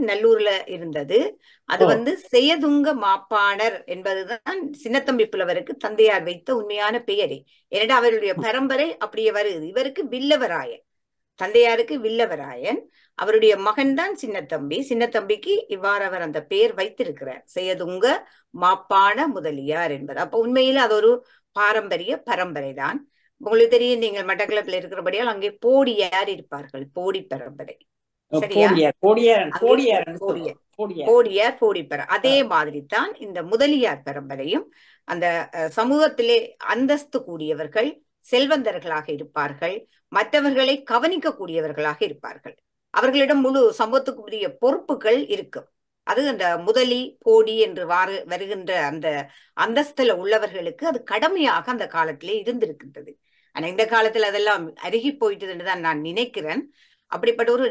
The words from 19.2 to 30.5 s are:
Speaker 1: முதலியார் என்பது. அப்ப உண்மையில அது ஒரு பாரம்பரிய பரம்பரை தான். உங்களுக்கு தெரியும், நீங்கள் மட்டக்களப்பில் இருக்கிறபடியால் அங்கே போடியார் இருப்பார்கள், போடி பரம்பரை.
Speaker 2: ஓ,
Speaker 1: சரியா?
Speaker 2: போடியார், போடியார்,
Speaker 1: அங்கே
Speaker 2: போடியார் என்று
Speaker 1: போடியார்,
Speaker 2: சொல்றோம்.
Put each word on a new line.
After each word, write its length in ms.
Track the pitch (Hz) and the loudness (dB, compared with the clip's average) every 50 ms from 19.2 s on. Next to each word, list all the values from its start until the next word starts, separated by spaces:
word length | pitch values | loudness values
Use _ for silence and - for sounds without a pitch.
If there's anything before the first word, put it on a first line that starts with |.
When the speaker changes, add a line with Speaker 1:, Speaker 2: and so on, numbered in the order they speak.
| 311 311 | 0 -2
Speaker 1:
முதலியார் 680 | 226 185 151 156 147 139 135 143 156 165 170 160 143 | -2 -4 -4 -6 -6 -6 -4 -4 -2 -2 -2 -2 -4
என்பது. 260 | 131 139 143 135 135 | -6 -8 -10 -6 -6
அப்ப 180 | 175 - - 233 | -6 -4 -2 -2
உண்மையில 440 | 226 240 254 262 262 262 269 277 247 | 0 2 4 4 4 4 4 4 4
அது 120 | 214 214 | 4 4
ஒரு 160 | 214 214 226 247 247 - _ _ _ _ _ - | 4 6 6 4 4 0 _ _ _ _ _ -2
பாரம்பரிய 580 | 202 208 208 214 220 208 196 185 165 180 208 294 302 - | 0 2 2 2 2 0 -2 -4 -4 -2 -4 -6 -6 -4
பரம்பரை 500 | 240 208 180 185 180 156 147 139 139 131 | -4 -2 -2 -2 -4 -6 -8 -8 -8 -6
தான். 260 | 139 135 156 214 294 - _ _ _ _ _ _ - | -4 -4 -4 -4 -6 -10 _ _ _ _ _ _ -10
உங்களுக்கு 340 | - 208 220 226 233 233 247 | -4 2 4 6 6 6 6
தெரியும், 260 | 233 240 247 247 226 | 4 4 4 0 0
நீங்கள் 280 | 226 214 202 202 185 185 | -2 -4 -4 -4 -4 -2
மட்டக்களப்பில் 500 | 190 175 208 202 214 208 202 185 185 185 | -2 -2 -2 -2 -2 -4 -4 -4 -6 -6
இருக்கிறபடியால் 540 | 175 170 190 185 170 185 185 208 247 233 214 | -6 -8 -8 -6 -4 -4 -2 -2 -2 -2 -4
அங்கே 180 | 196 196 202 202 - | -4 -4 -6 -6 -2
போடியார் 680 | - 240 262 269 277 247 220 202 190 180 185 190 202 202 | 2 4 4 4 4 4 2 0 0 0 0 -2 -2 -2
இருப்பார்கள், 580 | 190 160 - - 147 143 143 - - 135 135 139 - | -4 -8 -10 -14 -14 -14 -14 -12 -12 -14 -14 -12 -10
போடி 280 | 180 180 190 190 190 - | -6 -4 -4 -4 -4 -6
பரம்பரை. 540 | - 135 139 123 - 143 143 - - - _ _ _ _ _ _ _ _ _ _ - | -8 -10 -10 -10 -12 -16 -16 -16 -18 -18 _ _ _ _ _ _ _ _ _ _ -4
Speaker 2:
ஓ, 80 | 151 156 | -2 -2
Speaker 1:
சரியா? 260 | 208 - 202 202 208 | -2 0 4 4 6
Speaker 2:
போடியார், 300 | 202 185 160 156 143 - _ | 6 6 4 4 2 2 _
போடியார், 400 | - 202 220 233 233 233 226 202 | 4 4 4 6 6 6 6 4
Speaker 1:
அங்கே 180 | 180 151 - - | 2 -2 -2 2
Speaker 2:
போடியார் 440 | 226 240 254 262 277 233 208 - 170 | 4 4 6 6 4 4 2 2 0
என்று 160 | 165 170 185 | -4 -8 -8
Speaker 1:
போடியார், 300 | 196 196 151 170 160 | -4 -4 -4 -4 -4
Speaker 2:
சொல்றோம். 160 | 147 | -8